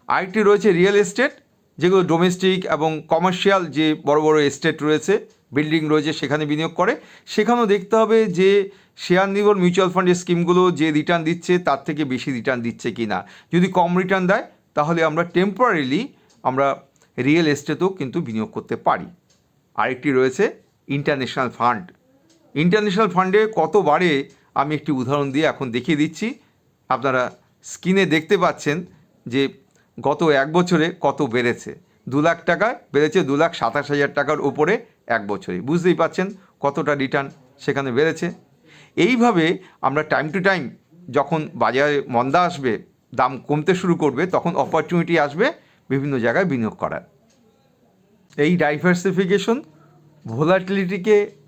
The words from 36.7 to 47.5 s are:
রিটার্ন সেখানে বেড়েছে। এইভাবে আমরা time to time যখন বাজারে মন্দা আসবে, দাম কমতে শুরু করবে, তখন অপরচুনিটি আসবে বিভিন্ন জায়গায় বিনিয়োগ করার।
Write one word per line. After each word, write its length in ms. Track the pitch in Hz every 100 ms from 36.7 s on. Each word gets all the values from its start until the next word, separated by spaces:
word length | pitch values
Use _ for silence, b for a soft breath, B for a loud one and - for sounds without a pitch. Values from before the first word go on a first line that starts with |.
| 139 143
রিটার্ন 340 | 143 135 147 139 - _ _
সেখানে 340 | - 123 135
বেড়েছে। 400 | 120 160 156 175 - _ _ b b b b
এইভাবে 640 | 190 247 240 185 160 190 B B
আমরা 220 | 131 143 151
time 220 | 131 151
to 60 | 190 185
time 200 | 185 120 - _ _ -
যখন 380 | 131 139 160 147
বাজারে 480 | 117 117 123 147 143 135
মন্দা 320 | 120 131 160
আসবে, 420 | 175 139 127 104 - _ _
দাম 240 | 120 127 131
কমতে 360 | - 151 151
শুরু 200 | 180 185
করবে, 320 | 170 151 123 180
তখন 300 | 143 170 160
অপরচুনিটি 640 | 127 160 156 175 165 165
আসবে 340 | 147 147 262 339 b b b
বিভিন্ন 300 | 135 143 135
জায়গায় 260 | 117 135
বিনিয়োগ 320 | 190 131 110 -
করার। 240 | - - - _ _ _ _